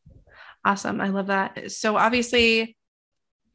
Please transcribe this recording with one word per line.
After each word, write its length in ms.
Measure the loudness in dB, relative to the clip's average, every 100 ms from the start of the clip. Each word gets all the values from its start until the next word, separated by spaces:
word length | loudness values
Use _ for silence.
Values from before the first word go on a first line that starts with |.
| -20 -20 _ -20 -20 -4
Awesome. 360 | -2 -2 -4 -4
I 80 | -2
love 200 | -2 -2
that. 420 | -2 -2 -8 -10
So 240 | -4 0 2
obviously 800 | 2 2 2 2 4 2 -2 -10 _ _ _ _ _ _ _